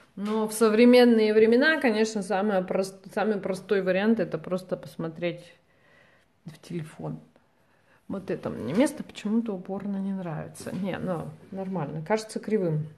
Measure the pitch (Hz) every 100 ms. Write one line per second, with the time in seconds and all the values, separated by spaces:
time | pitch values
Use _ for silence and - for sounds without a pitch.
0 | _ - 208 220 214 - 226 214 240 247
1 | 240 226 214 220 220 240 302 311 277 214
2 | 220 214 185 190 214 190 185 190 190 -
3 | - 214 202 202 190 185 - 202 185 185
4 | 214 233 220 160 175 180 - - - -
5 | 165 160 175 165 - - _ _ _ _
6 | _ _ _ _ 165 - - 170 156 -
7 | 156 156 - _ _ _ _ _ _ _
8 | - 196 190 165 - 87 110 180 294 294
9 | - - 202 220 226 190 185 196 202 196
10 | 196 190 175 151 - 156 - 185 190 -
11 | 185 165 151 - - 190 190 185 143 160
12 | 160 220 220 214 - 208 180 151 151